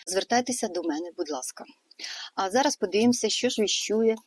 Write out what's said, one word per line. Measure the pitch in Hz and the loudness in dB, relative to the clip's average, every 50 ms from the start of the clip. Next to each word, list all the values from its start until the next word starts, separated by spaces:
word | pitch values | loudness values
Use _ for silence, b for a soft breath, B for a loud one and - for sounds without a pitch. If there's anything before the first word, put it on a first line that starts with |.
| - | -8
звертайтеся | - 185 190 185 - 233 247 247 - 247 - 240 214 | -2 -2 -2 0 2 0 0 2 0 -2 -2 -2 -2
до | 339 349 165 | -2 -2 -2
мене, | 165 147 156 175 175 - | -2 -2 -2 -4 -6 -4
будь | - 170 - | -6 -4 -4
ласка. | 147 127 127 - - - - - - _ _ _ - B B B B B B B B | -4 -6 -6 -8 -12 -12 -18 -18 -20 _ _ _ -18 B B B B B B B B
А | - 196 190 | -2 -2 2
зараз | 202 254 277 294 - | 2 4 2 2 2
подивимося, | - 214 185 180 208 226 247 240 - - 214 | 0 -2 0 2 4 4 4 4 4 0 -2
що | - - - 254 | -2 0 0 0
ж | - 220 208 | 0 2 0
віщує | 180 - - - - 208 220 226 220 220 220 _ | 0 0 -2 -2 0 2 4 4 2 2 0 _